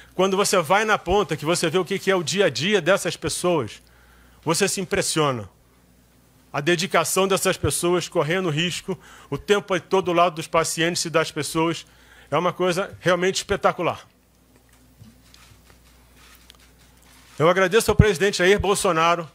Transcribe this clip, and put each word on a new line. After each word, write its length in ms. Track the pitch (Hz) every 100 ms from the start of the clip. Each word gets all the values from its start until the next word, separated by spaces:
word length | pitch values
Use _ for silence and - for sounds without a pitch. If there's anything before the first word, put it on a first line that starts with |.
| -
Quando 240 | - 190 190
você 180 | 196 196
vai 280 | 160 190 220
na 100 | 196
ponta, 400 | 170 202 175 151
que 80 |
você 240 | 147 175 170
vê 80 | 185
o 80 |
que, 140 | 175 190
que 120 | -
é 60 | 190
o 60 |
dia 240 | 147 175 185
a 20 |
dia 320 | 120 175 208
dessas 340 | 156 196 175
pessoas, 680 | - 160 - 180 165 110 - _ _ _ _ _ _
você 240 | 147 160 190
se 140 | -
impressiona. 720 | 180 190 - 160 147 123 98 _ _ _ _ _ _ _ _ _ _
A 120 | 139
dedicação 680 | 147 170 185 180 156 190 190
dessas 300 | 190 190 165
pessoas, 500 | 160 - 175 175 -
correndo 400 | 175 147 185 185
risco, 500 | 147 175 - - 180 - - -
o 80 | 143
tempo 380 | - 202 -
é 60 | 185
todo 340 | - 190 175
lado 220 | 170 175 160
dos 100 | 156
pacientes 580 | 170 160 - 165 175
e 60 | 170
das 200 | 165 156
pessoas, 540 | 160 131 160 165 160 - _ - - -
é 80 | 147
uma 160 | 175
coisa 420 | - 185 175 202 -
realmente 360 | 170 180 180 190
espetacular. 680 | - 196 190 180 160 107 - _ _ _ _ _ _ _ _ _ - _ _ - - - _ - _ _ _ _ - - - - - _ _ _ _ - - -
Eu 120 | 160
agradeço 400 | 180 185 220 214
ao 40 |
presidente 440 | 214 214 160 202 190
Jair 200 | 180 202
Bolsonaro 720 | 180 190 196 160 165 170 160